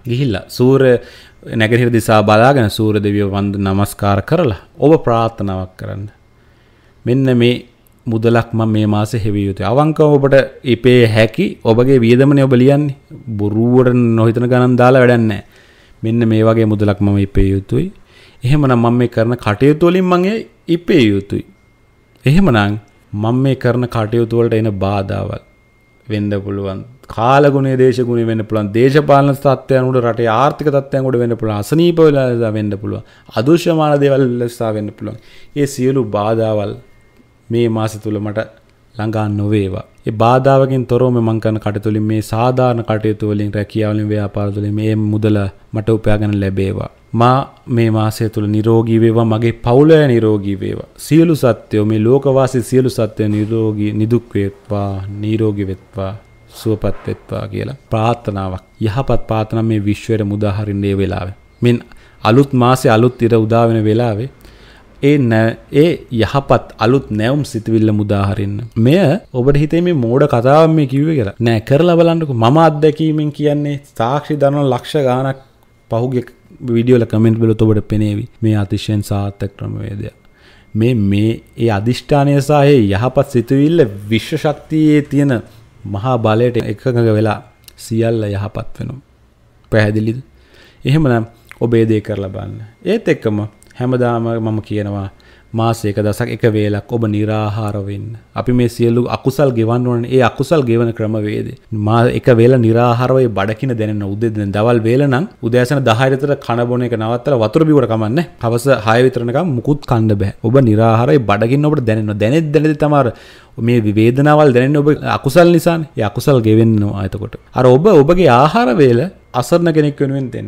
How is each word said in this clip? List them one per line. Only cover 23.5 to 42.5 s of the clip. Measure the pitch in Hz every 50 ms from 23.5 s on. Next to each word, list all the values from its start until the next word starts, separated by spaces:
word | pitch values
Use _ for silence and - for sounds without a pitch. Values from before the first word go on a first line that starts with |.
| 131
කරන | 131 - 127 120 123 123
කටයුතු | 120 - 117 110 107 117 117 117 113 117
වලට | 117 117 117 113
එන | 110 113 113 101
බාධාවල් | 95 98 98 104 101 95 95 101 98 98 101 104 - - _ _ _ _ _ _ _ _ _ _ _ _
වෙන්න | - 107 104 104 104 104 101
පුළුවන්. | 98 101 101 98 98 98 95 101 107 120 - _ _
කාලගුණය, | - - - 113 120 131 143 147 139 135 139 135 135 131
දේශගුණය | 127 127 131 110 120 127 120 120 117 113
වෙන්න | 113 113 110 107
පුළුවන්. | - 107 107 104 101
දේශපාලන | 101 113 123 135 135 151 147 147 143 139 139 139 135
තත්ත්වයන් | 135 - 143 131 123 - - 135 131 127
උඩ, | 127 127 127
රටේ | 120 117 110 113 117 113
ආර්ථික | 107 117 135 151 151 - 147 151
තත්ත්වයන් | 139 139 135 139 - 135 131
උඩ | 131 127 120
වෙන්න | 120 117 117
පුළුවන්. | 101 110 110 107 104
අසනීප | 101 - 151 160 170 175 170
වෙලා | 165 160 156 147 139 131 127 123 117 117 110
වෙන්න | 107 107 107 104 101
පුළුවන්. | 98 104 101 101 104 - - - _ _ -
අදෘශ්‍යමාන | - 113 113 143 170 165 - 175 165 160 156 151 147 147
දේවල් | 143 139 139 131 139 123 120
නිසා | 120 120 117 - - 117 110 107
වෙන්න | 107 104 101
පුළුවන්. | - - 101 107 - - - - - - - - -
ඒ | 147 143
සියලු | 139 - - 127 131 135 135 120
බාධාවල් | 104 101 104 104 110 113 113 110 110 110 107 101 104 113 120 - _ _ _ _ _ _ _ _ _ _ _ _ -
මේ | 117 117 120 117
මාසෙ | 113 110 110 110 107 104
තුල | - 110 107 101
මට | 104 107 101 107 110 - - _ _ _ _ _ _ _ -
ළඟා | - 104 110 107 107 107 104
නොවේවා. | 104 104 101 104 107 107 98 95 92 98 - _ _ _
ඒ | - - 110
බාධාවකින් | 107 113 117 127 131 131 135 135 135 135 131 135 131 120
තොරවම | - 120 120 127 127 123 120
මං | 113 113 110 110
කරන | - 110 110 107
කටයුතු | - 104 101 104 104 113
වලින්, | 107 107 107
මේ | 107 110 107
සාධාරණ | 104 - 113 110 120 127